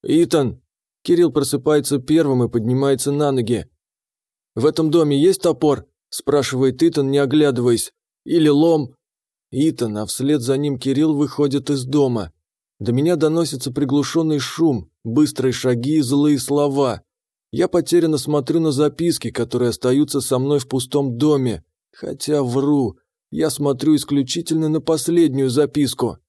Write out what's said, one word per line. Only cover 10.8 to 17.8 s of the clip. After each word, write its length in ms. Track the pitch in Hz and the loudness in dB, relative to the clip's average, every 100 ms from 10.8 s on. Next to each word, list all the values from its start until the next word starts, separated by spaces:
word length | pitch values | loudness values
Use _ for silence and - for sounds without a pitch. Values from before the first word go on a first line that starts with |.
| 135 135 156 | -2 0 0
выходит 560 | 147 143 143 147 139 135 | 0 -2 0 -2 -2 -2
из 140 | 139 | -4
дома. 480 | 127 147 135 117 85 _ _ _ _ _ | 0 0 0 0 -6 _ _ _ _ _
До 140 | 101 | -2
меня 240 | 120 156 170 | 0 0 2
доносятся 560 | 156 165 165 135 151 | 0 0 -2 -4 -6
приглушённый 640 | 147 139 143 135 170 160 151 | -4 -2 0 0 -2 0 -2
шум, 520 | 127 - 165 120 85 _ | -4 0 0 0 -6 _
быстрые 500 | 117 120 151 - 131 | -4 0 0 0 -2
шаги 440 | 120 131 120 127 156 | 0 -2 -2 0 0
и 60 | |
злые 360 | 131 143 147 143 | 0 2 2 0
слова. 640 | 123 143 147 139 135 117 _ _ _ _ _ | 0 0 0 0 -2 -2 _ _ _ _ _
Я 180 | - 180 | -2 0
потерянно 500 | 175 | 0